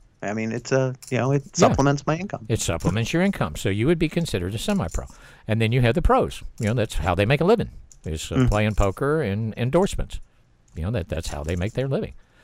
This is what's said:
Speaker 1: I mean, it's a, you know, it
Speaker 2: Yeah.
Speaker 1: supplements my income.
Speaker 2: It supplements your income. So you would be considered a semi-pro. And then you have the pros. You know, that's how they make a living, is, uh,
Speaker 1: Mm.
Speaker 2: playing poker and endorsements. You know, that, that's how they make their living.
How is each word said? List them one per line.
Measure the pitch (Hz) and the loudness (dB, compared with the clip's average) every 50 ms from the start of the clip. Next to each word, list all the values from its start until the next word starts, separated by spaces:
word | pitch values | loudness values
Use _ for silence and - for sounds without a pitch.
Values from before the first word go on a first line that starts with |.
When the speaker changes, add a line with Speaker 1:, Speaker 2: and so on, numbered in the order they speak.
| - _ _ _ | -20 _ _ _
Speaker 1:
I | - 98 104 | -6 -6 -4
mean, | 110 110 113 | -2 -2 -4
it's | 113 120 120 - | -4 -6 -2 0
a, | 135 131 131 131 127 - - - | 2 2 2 0 -2 -6 -8 -4
you | 127 120 | -2 0
know, | 117 135 | 0 2
it | 139 143 - | 0 0 -2
Speaker 2:
Yeah. | - - | -4 0
Speaker 1:
supplements | - - - - - 135 139 143 139 - - | 2 4 4 4 4 4 2 2 2 0 -2
my | 151 165 | -2 -2
income. | 185 208 - - - - | -4 -6 -8 -8 -4 -2
Speaker 2:
It | 113 101 | -2 -2
supplements | - - 87 82 - 87 90 110 117 - | 0 -2 -2 0 0 0 0 0 -2 0
your | - 165 180 | 0 2 2
income. | 202 196 - 113 85 76 | 2 0 0 -4 -4 -4
So | - - 117 | -4 -2 0
you | 98 104 113 147 | 0 2 2 2
would | 180 156 | 2 2
be | 170 151 | 0 -2
considered | - 175 170 - - 98 87 95 101 | 0 -2 -2 -2 -2 -2 -2 -4 -4
a | 113 | -4
semi-pro. | - - 208 190 - 82 - - - - - - - - - - - - | -2 -2 0 0 -2 -2 -4 -6 -8 -10 -14 -20 -20 -20 -20 -14 -6 -2
And | 107 110 | 0 0
then | 113 107 | 2 2
you | 117 135 | 2 4
have | 123 120 117 | 4 4 4
the | 170 | 4
pros. | 156 - 247 262 - 71 - - - - - - | 4 4 4 4 2 0 -4 -8 -12 -14 -8 -4
You | 117 104 | -2 0
know, | 117 | 0
that's | 127 107 - - | 0 0 -2 -2
how | - 76 90 87 | -2 0 0 2
they | 90 101 | 2 2
make | 110 139 147 | 2 2 2
a | 160 | 4
living, | 185 233 208 - - - - - - - - - | 4 4 2 2 -4 -8 -14 -20 -20 -20 -12 -8
is, | 87 80 78 - - | -8 -6 -6 -6 -2
uh, | - | 0
Speaker 1:
Mm. | 135 127 117 | 2 4 4
Speaker 2:
playing | 104 104 107 107 104 | 4 4 2 2 4
poker | - 104 98 92 - 135 139 151 160 | 4 2 2 2 0 0 0 0 0
and | 147 101 98 107 113 113 - - | 0 0 -2 -2 -2 -4 -4 -2
endorsements. | 117 127 135 170 196 196 - - - - - - - - _ _ _ _ _ _ _ _ - | -2 2 4 2 2 2 0 -4 -4 -6 -8 -10 -12 -14 _ _ _ _ _ _ _ _ -10
You | 80 78 | -6 -4
know, | 92 | -2
that, | 78 80 82 - | -2 -4 -4 -4
that's | - 76 78 - | -6 -6 -6 -6
how | 76 73 73 | -8 -6 -4
they | 76 90 | -4 -2
make | - 90 110 - | -2 -2 -2 -2
their | - 131 135 | -4 -2 -2
living. | 139 196 214 - - - - _ _ _ | -2 -4 -4 -6 -10 -16 -20 _ _ _